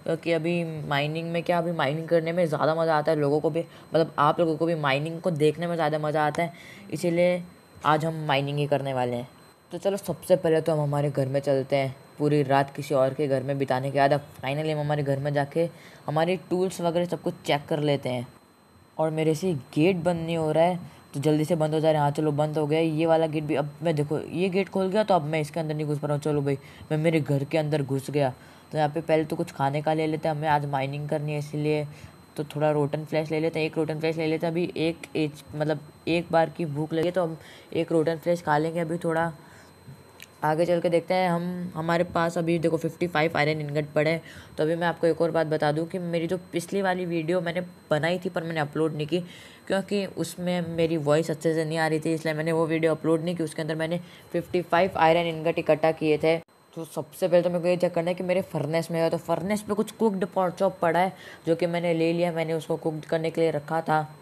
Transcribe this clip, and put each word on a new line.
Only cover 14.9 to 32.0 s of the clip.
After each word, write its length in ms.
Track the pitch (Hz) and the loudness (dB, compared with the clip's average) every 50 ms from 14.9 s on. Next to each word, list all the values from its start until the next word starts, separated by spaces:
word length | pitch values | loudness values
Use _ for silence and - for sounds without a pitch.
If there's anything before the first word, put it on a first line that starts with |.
| 151 147 143 | 0 0 0
घर 160 | 135 139 135 | 0 0 0
में 140 | 139 147 143 | 0 -2 0
जाके 360 | 143 139 143 - 165 165 170 - - - - - - - | 0 -2 0 0 -2 -2 -2 -4 -12 -20 -20 -20 -14 -10
हमारी 320 | - 147 156 160 170 185 185 | -4 0 0 2 2 0 -2
tools 440 | 180 - 170 180 185 190 180 - | -2 -4 -2 0 0 -2 -2 -2
वगैरह 240 | 175 170 160 175 175 | -2 0 2 0 0
सब 160 | 175 170 151 | -2 -4 -4
कुछ 120 | - 175 175 - - | -4 -6 -6 -6 -2
check 160 | - 151 143 147 - | 0 0 0 0 -2
कर 100 | 165 151 | -2 0
लेते 300 | 147 151 143 135 - 127 | 2 2 2 0 0 -4
हैं। 180 | 123 127 123 - - - - _ _ _ _ _ _ - - _ _ - | -4 -4 -6 -8 -14 -20 -20 _ _ _ _ _ _ -20 -20 _ _ -2
और 120 | 160 160 | -2 -2
मेरे 260 | 156 156 160 156 160 | 0 2 2 2 2
से 180 | 151 185 190 175 | 2 0 -2 -2
गेट 420 | 139 - - - 147 151 180 196 | -2 -6 -4 0 4 4 4 4
बंद 300 | 175 160 175 180 165 165 | 2 0 0 0 0 -2
नहीं 120 | 160 170 165 | -4 -2 -2
हो 140 | 160 156 | 0 0
रहा 120 | 151 156 165 | 4 4 4
है, 160 | 175 185 175 180 - - - - - - | 4 2 -2 -6 -12 -18 -20 -20 -12 -8
तो 60 | 143 | -2
जल्दी 260 | 131 151 151 151 151 | 2 2 2 2 2
से 100 | 147 180 | 2 2
बंद 180 | 160 156 156 151 | 0 2 0 0
हो 60 | 160 | 2
जा 120 | 151 160 | 2 4
रहा 100 | 156 151 | 4 4
है। 60 | 147 143 | 2 2
हाँ 40 | |
चलो 200 | 143 - 156 151 | 2 2 0 0
बंद 260 | 147 143 151 156 151 156 | 2 2 0 0 0 -2
हो 100 | 156 143 | 0 2
गया 120 | 151 160 | 2 2
ये 260 | 165 165 156 151 165 | 2 2 2 0 2
वाला 220 | 165 165 160 160 160 | 4 4 4 4 2
gate 160 | 147 160 156 | 0 -4 -2
भी। 120 | 147 156 | -2 -2
अब 140 | 127 147 147 147 - 147 | -2 -2 -2 -6 -4 -2
मैं 120 | 170 160 | 0 0
देखो 240 | 147 147 147 156 139 | 0 0 -2 -2 -4
ये 300 | - - - 160 180 196 | -4 -4 -4 -2 -2 0
gate 200 | 170 196 196 185 | 0 0 -2 0
खोल 180 | - 190 190 190 | -2 -2 -2 0
गया, 160 | 185 214 214 | 2 0 2
तो 100 | 208 196 | 4 4
अब 100 | 175 147 | 2 2
मैं 180 | 147 160 160 | 2 -2 -2
इसके 180 | 151 147 - 170 | -2 -2 -4 -6
अंदर 160 | 160 156 156 | -4 -4 -4
नहीं 120 | 151 156 147 | -4 -2 -2
घुस 120 | 147 147 | -2 -2
पा 80 | 151 147 | -2 -2
रहा 80 | 147 | -2
हूँ। 80 | 143 147 | 0 0
चलो 180 | 156 147 147 | 0 0 0
भाई 160 | 143 139 139 135 - - - - - - | 0 0 -2 -2 -6 -16 -20 -20 -6 -4
मैं 60 | 156 156 | -2 2
मेरे 220 | 156 170 160 160 | 2 2 2 2
घर 240 | 143 120 143 139 139 | 0 2 0 -2 0
के 140 | 139 - 160 | 0 0 0
अंदर 240 | 151 147 147 151 | 0 0 0 -2
घुस 280 | 139 127 135 135 131 - | 0 -2 -2 -4 -4 -2
गया। 240 | 135 147 143 131 127 - - - - - - - | -2 0 0 0 -2 -4 -18 -20 -20 -20 -20 -8
तो 60 | - 151 | -2 0
यहाँ 120 | 151 147 | 0 0
पे 120 | 147 165 | 0 -4
पहले 240 | 156 156 160 156 160 | 0 2 2 2 2
तो 100 | 156 170 | 0 -2
कुछ 160 | 160 170 170 | -4 -4 -6
खाने 300 | - - 139 139 139 151 | -2 -2 -2 0 0 0
का 120 | 151 156 156 | 0 0 0
ले 140 | 156 160 156 | 0 0 0
लेते 200 | 156 151 - 165 | -2 -2 -2 -2
हैं, 80 | 156 | -2
हमें 120 | 147 151 160 | -2 0 2
आज 180 | 147 147 147 | 2 2 2
mining 440 | 143 139 139 135 139 143 147 147 147 | 0 -2 -2 -2 -2 -4 -6 -4 -4
करनी 220 | 160 156 143 151 | -4 -2 -2 -2
है 80 | 151 147 | -4 -4
इसीलिए। 480 | 147 147 - 151 147 151 151 151 147 147 147 - | -6 -6 -6 -2 0 0 0 0 -2 -6 -10 -16